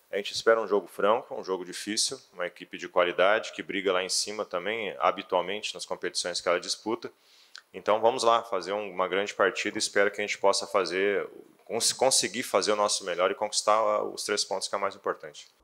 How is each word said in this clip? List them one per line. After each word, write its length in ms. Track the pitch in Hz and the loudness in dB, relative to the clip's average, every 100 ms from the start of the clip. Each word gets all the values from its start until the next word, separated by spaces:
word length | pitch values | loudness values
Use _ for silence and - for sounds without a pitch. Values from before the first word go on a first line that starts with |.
| _ | _
A 40 | 98 | -4
gente 160 | 101 | -4
espera 280 | - - 113 | 2 6 6
um 60 | 104 | 6
jogo 220 | 101 87 | 2 0
franco, 440 | - 98 117 - 123 | 0 4 4 2 -8
um 80 | |
jogo 200 | 90 92 | -4 -4
difícil, 540 | 90 87 101 110 - 135 - | -4 -8 -4 -2 -2 -4 -14
uma 100 | 92 | -6
equipe 320 | 87 - 92 90 | -6 -6 -16 -12
de 120 | 87 | -2
qualidade 640 | 92 87 85 92 110 - | 2 2 4 4 4 0
que 100 | - | -10
briga 300 | 85 98 95 | -6 -2 2
lá 100 | 92 | 0
em 60 | 92 | 0
cima 360 | - - 107 | -2 -2 -6
também, 480 | 101 90 90 113 101 65 | -6 -4 -4 -4 -6 0
habitualmente, 720 | 87 90 - 92 87 104 - | 0 0 -2 -2 -2 -6 -8
nas 140 | 90 - | -10 -10
competições 540 | 90 90 - 90 87 | -8 -6 -4 -4 -4
que 80 | 90 | 0
ela 100 | 87 | -2
disputa. 540 | 90 - 107 120 123 - _ _ _ - _ | -2 -8 -6 -6 -8 -18 _ _ _ -20 _
Então 280 | 95 104 107 | -6 -2 2
vamos 240 | 113 127 | 2 4
lá, 180 | 117 117 | 4 2
fazer 300 | 110 95 87 | 0 -6 -4
um, 180 | 104 101 | -6 -6
uma 160 | 90 92 | -4 0
grande 260 | 92 101 | 0 -2
partida 460 | - 98 - 104 107 | 2 2 2 -4 -4
e 0 | |
espero 320 | - 104 101 | -2 2 2
que 100 | - | 0
a 60 | 104 | -6
gente 100 | - | 2
possa 300 | 98 98 101 | 2 2 0
fazer, 640 | 104 85 90 101 98 78 - - _ | 0 0 0 0 0 -4 -12 -20 _
cons-, 280 | - 110 - | -8 -2 -2
conseguir 500 | - 127 127 113 104 | 2 2 2 0 -4
fazer 300 | 123 101 90 | 0 0 2
o 40 | 107 | 2
nosso 280 | 104 - | 2 0
melhor 260 | 95 87 92 | -4 0 0
e 60 | 98 | 0
conquistar, 400 | 107 - - 107 | -4 -2 2 4
ah, 260 | 107 104 | 4 0
os 220 | 104 92 | -2 -6
três 200 | - 104 | -4 -2
pontos, 220 | - 98 - | -2 -4 -4
que 80 | |
é 40 | 101 | -4
o 20 | |
mais 160 | 98 101 | -4 -4
importante. 500 | 98 85 78 - - _ | -6 -6 -10 -18 -20 _